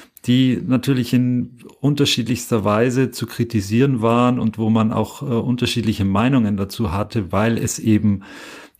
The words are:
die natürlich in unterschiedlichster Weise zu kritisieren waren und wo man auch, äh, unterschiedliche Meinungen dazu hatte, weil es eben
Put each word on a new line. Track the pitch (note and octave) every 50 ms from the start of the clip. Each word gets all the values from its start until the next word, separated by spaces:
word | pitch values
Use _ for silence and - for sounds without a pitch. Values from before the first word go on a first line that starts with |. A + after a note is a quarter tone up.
| - _ _ - -
die | A#2+ B2 B2+ C3 C3 A#2+ - -
natürlich | F2+ C3 A#2+ B2 C#3 C#3 B2+ A#2 - C3
in | B2 B2 B2 B2 B2 A#2+ - - - - - - _
unterschiedlichster | - C#3+ D3 C#3+ C#3+ C#3 - C3 A2+ A#2+ B2 - - - B2 G#2+ G2
Weise | G#2 G#2 A2 A#2+ C3 A#2+ C3 C3 B2
zu | - - A#2+
kritisieren | - - - A#2 - - G#2+ F#2 G2 A2 A#2 C3+ C#3+ C3 A2
waren | A2 A2+ A#2 A#2+ B2 B2 B2 B2
und | - A2 -
wo | A2 A2 G#2+
man | A2+ A2+ A2 A2
auch, | - G#2+ G#2 - - -
äh, | C#3
unterschiedliche | C3+ A#2 A2+ - B2+ B2 B2 B2 A#2 - B2 A2 A2 G#2 - G2
Meinungen | G2 F#2+ G2 A#2 C3 C#3 B2+ A2 G2+ G#2
dazu | F#2+ G2 F#2+ - - A2+ F2+
hatte, | D#2+ G2 G#2 - - A#2 F#2+ F2
weil | F#2+ G2 A2 A#2 A#2
es | G2+ - G#2+ - -
eben | - A2+ G#2+ G#2 G#2+ G#2 G2+ F#2+ - - - - - - - - - - _